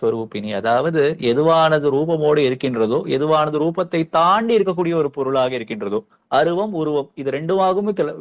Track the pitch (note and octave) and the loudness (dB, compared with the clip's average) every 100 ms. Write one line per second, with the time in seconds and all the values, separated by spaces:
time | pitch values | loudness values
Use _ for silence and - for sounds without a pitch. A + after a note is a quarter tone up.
0 | A2+ A2+ A2 G#2 G#2+ G2 A2 A#2+ D#3 D#3+ | -2 -2 -6 -8 -6 -4 0 0 0 0
1 | C#3+ D#3+ A#2+ B2+ D#3+ E3 D#3+ D#3 C#3+ C#3 | 0 0 0 2 4 4 4 2 2 0
2 | D#3+ D#3+ D3+ D3+ C3 B2+ C3 A#2 A2 C#3 | 0 0 2 2 2 0 -2 0 0 0
3 | F3+ C3+ D3+ D#3 D3+ D3+ E3 E3+ E3+ E3+ | -2 -2 2 2 2 0 -2 -2 -2 -4
4 | D#3+ E3 E3+ G#3 A#3 A3+ F#3+ F3 E3+ E3 | 0 2 4 2 2 2 2 -2 0 0
5 | C#3+ C#3 C3+ C3+ B2+ B2+ A2 G#2+ G2+ G#2+ | -2 -2 -2 0 0 -2 -6 -8 -4 -4
6 | - _ _ C3 D#3+ F3 G#3+ E3+ D3+ D3 | -6 _ _ 0 2 0 -4 -4 -2 -2
7 | C3+ - C3+ C#3 E3 F#3+ F#3 F#3 G#3 F#3 | -4 -8 -6 -4 -2 0 2 0 -2 -2
8 | D3+ D#3 | -4 -6